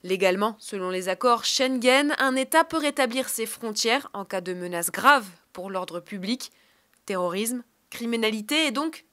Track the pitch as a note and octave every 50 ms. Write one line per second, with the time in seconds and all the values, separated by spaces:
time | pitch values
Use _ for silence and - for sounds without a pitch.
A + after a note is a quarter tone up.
0 | - F3+ F#3 F#3 G3 F#3+ F#3 G3 G#3 A3+ G#3+ _ - - G#3+ G3 F#3 F#3 F#3 F#3
1 | F#3 F#3 F#3 F#3 B3 B3 A#3 A3+ - - - - B3+ C4 C4 B3 A3+ B3+ B3+ C#4
2 | D4 D4 D4+ - C4+ C4+ C4 C4 C4 - - D#4+ E4 D#4+ D#4+ D#4+ D4+ C#4+ C#4+ -
3 | C4+ A#3+ A#3 C4 B3+ - - - A3 G#3+ - - - A3+ G#3 - - A3+ A#3 C#4
4 | C#4 - - G3+ G3 _ - F#3+ F3+ F#3 F#3 F3+ F3 F3+ F3 E3+ E3+ - - -
5 | - C4 C#4+ C#4 G#3+ F#3+ E3+ _ _ _ _ - F3+ G3 F#3+ F#3 F#3 F3+ E3+ F3
6 | E3+ - G#3 G3 F3+ G3+ B3 B3+ - - _ _ _ _ _ _ _ _ _ _
7 | _ - G3 F#3 F3+ F3 E3+ G3 A3 A3+ B3+ B3 A#3 _ _ _ _ _ - -
8 | A#3 A#3 A#3 A#3 A3+ A3 A3 A3 G#3 G#3+ D4 D#4 D#4+ C#4+ A3 C4+ D4+ D#4+ D#4+ -
9 | _ _